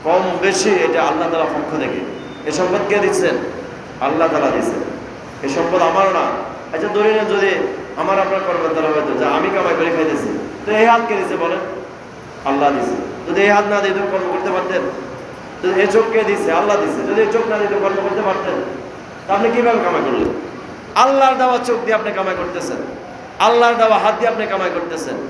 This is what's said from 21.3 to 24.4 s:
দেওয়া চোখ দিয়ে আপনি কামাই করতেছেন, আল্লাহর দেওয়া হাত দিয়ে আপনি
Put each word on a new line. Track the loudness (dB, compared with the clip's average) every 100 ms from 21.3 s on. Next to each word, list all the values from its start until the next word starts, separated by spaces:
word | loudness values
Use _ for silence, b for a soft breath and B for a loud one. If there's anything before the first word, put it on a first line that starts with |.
| 4
দেওয়া | 2 2 0
চোখ | -2
দিয়ে | 2 0
আপনি | 0
কামাই | -2 -4 -4
করতেছেন, | -4 -6 -6 -6 -8 -10 -14 -16 -16 2
আল্লাহর | 4 6 4
দেওয়া | 4 4 4
হাত | 2 2
দিয়ে | 0
আপনি | 0